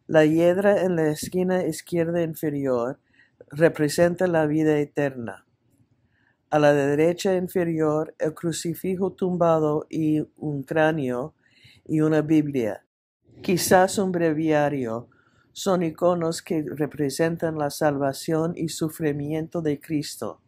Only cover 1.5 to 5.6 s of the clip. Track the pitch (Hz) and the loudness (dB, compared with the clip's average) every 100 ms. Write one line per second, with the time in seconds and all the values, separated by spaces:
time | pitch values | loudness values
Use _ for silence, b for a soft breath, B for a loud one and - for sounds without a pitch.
1.5 | 185 156 160 - 170 165 170 165 156 156 | 0 -2 -6 -4 -2 0 -2 -4 -4 -4
2.5 | 143 135 123 120 - b b b b - | -2 0 0 -2 -6 b b b b -10
3.5 | 147 165 156 151 160 175 175 185 165 156 | 2 4 4 0 2 2 2 0 2 2
4.5 | 156 156 147 143 - 143 131 110 95 _ | 2 2 2 0 -2 -4 -4 -12 -12 _
5.5 | _ | _